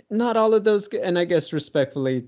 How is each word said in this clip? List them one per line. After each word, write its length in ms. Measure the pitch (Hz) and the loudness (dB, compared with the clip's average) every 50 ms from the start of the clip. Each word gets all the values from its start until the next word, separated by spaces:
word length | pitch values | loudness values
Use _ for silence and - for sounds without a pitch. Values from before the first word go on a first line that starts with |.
| - - | -12 -6
not 260 | 208 220 240 240 226 | -2 -2 0 0 2
all 160 | 226 220 220 220 | 2 2 4 2
of 120 | 220 196 | 2 4
those 240 | 220 214 208 202 - | 2 2 0 0 -4
g-, 120 | - 196 | -8 -6
and 180 | - 190 175 175 | -4 -2 0 0
I 60 | 175 | 0
guess 280 | 170 175 160 151 - - | 2 2 0 0 0 -6
respectfully, 720 | 151 143 - - 156 135 135 - 143 135 131 131 127 123 | -6 -6 -4 -2 -2 -2 -2 -2 -4 -2 -2 -2 -4 -6